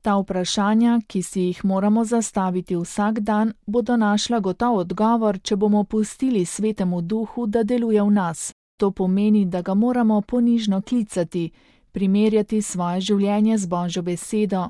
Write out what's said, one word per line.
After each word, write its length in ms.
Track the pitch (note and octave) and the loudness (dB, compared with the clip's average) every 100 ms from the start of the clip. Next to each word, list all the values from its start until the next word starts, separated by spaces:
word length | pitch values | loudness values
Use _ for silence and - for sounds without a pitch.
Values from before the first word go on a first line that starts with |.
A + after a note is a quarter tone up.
Ta 140 | A3 G3+ | 0 -2
vprašanja, 800 | G3 F#3 F3+ - G3+ A3 A#3 A#3 - | -2 -4 -2 -2 2 4 4 2 0
ki 140 | F#3+ | -6
si 200 | F3+ F#3+ | -4 -2
jih 240 | F3+ F3+ G3 | -2 -2 0
moramo 400 | F#3+ G#3 A3 A3 | 2 2 2 2
zastaviti 680 | A#3 A3 G#3 F#3+ F3+ F3+ F3 | -2 -2 -2 -2 -4 -4 -4
vsak 440 | E3+ - G#3 A3+ | -4 -2 -2 -2
dan, 340 | G#3 G#3+ A3 - - | 0 0 0 -4 -4
bodo 320 | A#3 A#3 A#3+ | -2 0 0
našla 420 | G#3+ G#3 - A#3 | 2 0 0 -2
gotov 380 | F#3+ F3+ A#3+ A3 | -2 -2 0 0
odgovor, 600 | F3 F#3 A3+ A#3 A3 F#3+ | -2 0 2 2 0 -2
če 160 | - G3+ | -4 0
bomo 280 | G#3+ G#3 | 2 2
pustili 600 | G#3 A3 G#3 - C4 A3 F3+ | 2 -2 -2 -2 -2 0 -2
Svetemu 560 | - G#3+ G#3+ F#3 F3 | -2 -4 -2 -2 -2
Duhu, 440 | E3+ A3 G#3+ - A#3 | -4 -4 -4 -4 -2
da 180 | A#3 | 0
deluje 380 | A3 B3 A#3 G#3 | 0 0 2 2
v 100 | G#3 | 4
nas. 420 | G#3 F3 E3 - - _ _ | 2 2 -4 -12 -14 _ _
To 140 | G3+ | -2
pomeni, 540 | F#3+ F#3 F#3+ G#3+ G#3+ F#3 | 0 0 2 4 4 2
da 160 | F3+ | -2
ga 120 | F3 | -2
moramo 480 | G3 A#3+ B3 A3 G#3+ | 0 2 2 2 2
ponižno 600 | - B3 A#3+ A#3 G#3+ F#3+ | 0 0 2 2 2 -2
klicati, 680 | G3+ B3 G#3 F#3 E3+ F3 E3 _ _ _ _ | 0 -2 -2 -4 -4 -4 -6 _ _ _ _
primerjati 720 | - G3 G3+ G#3+ G#3+ G#3 G#3+ | -4 0 2 4 2 0 -2
svoje 400 | G#3 F3+ F3 F3+ | -2 -4 -2 -2
življenje 560 | F#3+ G3+ G3 G#3 G#3+ A3 | 0 0 2 2 2 2
z 100 | F#3 | 0
Božjo 340 | F3 F3 F3 | -2 -2 -4
besedo 640 | F3 F3 - G#3+ G#3 F#3+ | -4 -6 -4 -2 0 -2